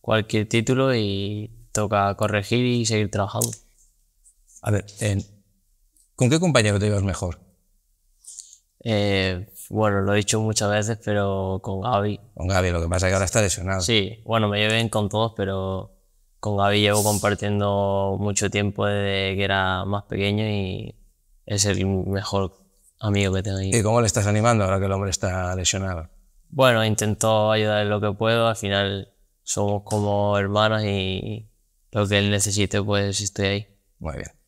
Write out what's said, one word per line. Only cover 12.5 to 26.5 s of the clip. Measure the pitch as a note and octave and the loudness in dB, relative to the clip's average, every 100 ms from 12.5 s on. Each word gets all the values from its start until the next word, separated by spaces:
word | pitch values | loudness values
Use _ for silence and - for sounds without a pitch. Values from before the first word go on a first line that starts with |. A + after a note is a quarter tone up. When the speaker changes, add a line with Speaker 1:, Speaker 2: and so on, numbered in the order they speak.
| F#2 F#2 | 2 2
Speaker 2:
lo | F2 | 0
que | E2 | 0
pasa | F2 F#2 | 0 2
es | |
que | |
ahora | F#2+ | 2
está | F#2 A#2 | 2 2
lesionado. | G2+ - F2+ F#2+ | 0 0 -4 -4
Speaker 1:
Sí, | F2+ A2+ F#2+ A2 | 2 2 0 -8
bueno, | - A2+ G#2 | -2 0 2
me | G2+ | 2
llevo | G#2+ | 2
bien | A2 A2+ | 2 0
con | A2 G#2 | 0 0
todos, | G#2+ A2+ - | 0 -2 -2
pero | G2 G2 F#2+ F#2+ G2+ _ _ _ _ _ | -4 -2 -4 -6 -8 _ _ _ _ _
con | G#2+ G2+ | -4 0
Gavi | G2+ G#2 | 2 4
llevo | G#2 G#2 | 4 4
compartiendo | G#2 G#2 G#2 G2+ G#2 G#2 G2+ G2+ G2+ G2 G2 F#2+ | 2 2 0 0 -2 0 0 0 0 0 -2 -2
mucho | G2+ G2 G2+ | -2 -2 0
tiempo | G2+ G2+ G2 G#2 | 0 -2 0 -2
desde | G2+ G2+ G2 F#2+ F#2+ | 0 -2 -2 -2 -2
que | |
era | G2 G2 F#2+ F#2 G2 | 0 0 0 -2 -2
más | G2+ | -4
pequeño | - G#2+ G2+ G#2 A2 | -4 -2 0 0 0
y | G#2 F#2+ F#2+ - - _ _ _ _ - | -2 -4 -6 -10 -14 _ _ _ _ -6
es | G2+ | 0
el | G#2 F#2+ F#2+ | 0 2 0
mejor | F#2+ F#2 G2 G2 G2 F#2+ _ _ _ _ _ | 0 -2 -4 -2 -2 -4 _ _ _ _ _
amigo | G#2+ G2+ G2 | -2 0 2
que | F#2 | 0
tengo | G2+ F#2+ | -2 -4
ahí. | F#2+ | 0
Speaker 2:
¿Y | A#2 | 0
cómo | G#2+ A#2 | 2 2
le | A2+ | 2
estás | A2+ G#2 | 2 0
animando | G#2+ A2+ A2+ | 2 4 2
ahora | G2 F#2+ | 2 0
que | G2 | 0
el | |
hombre | G2 G2 | -2 -2
está | F2+ G2 F#2 F2+ | -4 -4 -4 -4
lesionado? | F#2 F2+ G2 F#2+ F2 D#2+ - _ _ | -2 -2 -2 -4 -6 -10 -18 _ _
Speaker 1:
Bueno, | _ | _